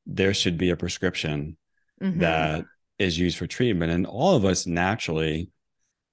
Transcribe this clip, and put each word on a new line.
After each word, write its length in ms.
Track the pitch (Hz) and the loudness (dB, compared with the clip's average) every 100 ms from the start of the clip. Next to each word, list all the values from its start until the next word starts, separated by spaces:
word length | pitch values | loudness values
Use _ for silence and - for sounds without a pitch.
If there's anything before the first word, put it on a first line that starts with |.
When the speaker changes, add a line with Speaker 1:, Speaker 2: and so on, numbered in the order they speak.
| - | -6
Speaker 1:
there 280 | 95 95 | 0 2
should 240 | 98 95 82 | 2 0 0
be 120 | 90 | 0
a 60 | 82 | 0
prescription 800 | 85 - 92 - 80 73 76 - _ _ _ - | -4 -2 -4 -2 -4 -4 -6 -10 _ _ _ -6
Speaker 2:
Mm-hmm. 160 | 190 85 | -4 0
Speaker 1:
that 460 | 85 80 76 80 - _ _ - | 2 2 0 -2 -8 _ _ -2
is 180 | 95 82 | 0 2
used 180 | 90 - | 0 -2
for 80 | 87 | -4
treatment. 460 | - 123 90 82 | 0 0 2 0
And 120 | 85 | 0
all 300 | - 104 180 | -2 0 4
of 100 | 151 | 4
us 220 | 95 87 90 | 4 2 0
naturally, 840 | 85 92 110 - 80 80 80 85 _ _ _ _ _ _ | 0 0 0 -2 -2 0 -2 -6 _ _ _ _ _ _